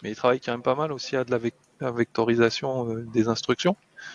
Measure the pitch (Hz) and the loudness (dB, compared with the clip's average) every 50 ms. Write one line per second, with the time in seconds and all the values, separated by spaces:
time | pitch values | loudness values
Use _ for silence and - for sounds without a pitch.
0 | - 104 110 - - 123 127 127 - - 120 120 120 131 131 143 156 156 143 120 | -10 -10 -6 0 2 2 2 2 0 -4 -6 -2 0 0 0 0 0 -4 -4 -6
1 | - - - 131 127 117 123 117 117 120 - _ _ _ _ - 151 127 117 120 | -8 -4 -2 -2 -2 0 0 -2 -2 -2 -6 _ _ _ _ -8 -6 -4 0 0
2 | 117 - - - 113 117 117 117 117 113 - - - 135 131 131 120 117 113 113 | 0 0 2 0 2 4 6 6 6 4 4 0 -4 -4 -2 -2 -2 -4 -4 -6
3 | 117 113 110 120 107 117 110 - - - 123 - - 180 202 - _ _ _ - | -6 -2 2 2 2 2 2 0 0 -2 0 0 2 0 0 -2 _ _ _ -20
4 | - - - | -18 -18 -18